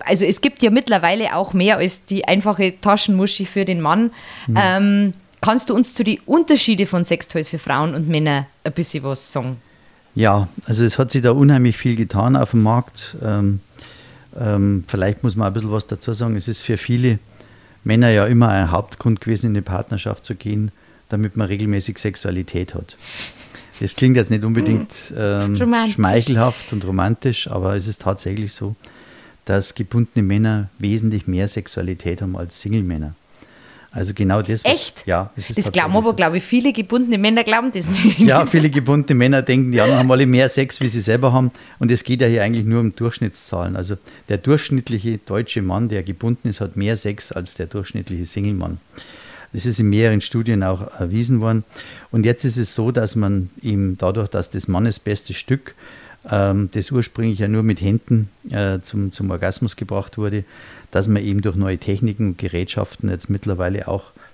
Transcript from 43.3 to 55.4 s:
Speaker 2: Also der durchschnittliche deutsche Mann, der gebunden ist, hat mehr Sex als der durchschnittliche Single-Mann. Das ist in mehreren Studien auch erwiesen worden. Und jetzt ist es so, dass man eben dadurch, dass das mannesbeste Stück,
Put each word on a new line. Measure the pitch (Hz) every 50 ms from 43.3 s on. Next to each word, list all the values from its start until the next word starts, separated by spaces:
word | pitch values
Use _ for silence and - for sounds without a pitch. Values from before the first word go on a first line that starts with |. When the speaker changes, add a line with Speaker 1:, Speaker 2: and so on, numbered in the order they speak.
| - - - - - 87 87 90 92
Speaker 2:
Also | 95 90 92 101 - - - - - - -
der | 104
durchschnittliche | 101 - 127 151 151 - - 143 127 120 - 117 101 101 117 110
deutsche | 101 - - 98 107 117 - - 117
Mann, | 98 92 90 101 120 110
der | 107 98 90
gebunden | 95 90 - - 117 123 - - 120
ist, | 101 -
hat | 104 - -
mehr | 101 101 104 113
Sex | 104 - 104 104 104 - - -
als | 92 87 - -
der | - 87
durchschnittliche | 82 - 104 95 - - 98 92 - 92 85 87
Single-Mann. | 82 - 104 98 104 101 92 87 82 82 85 - _ - - - - - - - - - - - - -
Das | 104 120
ist | 123 110 -
in | 110 104
mehreren | 101 107 113 113 107 101
Studien | - - - 117 113 120 113 101 95
auch | 92 95 92 104 - - -
erwiesen | 92 85 98 113 117 117 131 113
worden. | 107 113 113 110 107 - - - - - - - - -
Und | - 113 104
jetzt | 117 120 - -
ist | 131 110
es | 123 113 - -
so, | - 110 123
dass | 123 123 110 101 -
man | 113 104 98 101 98 92 90 - -
eben | - 117 104 98 98 95 95
dadurch, | - 95 92 92 113 104 101
dass | - 95 92 -
das | - 95 -
mannesbeste | - 92 92 113 117 101 - - 104 104 - - - 90
Stück, | -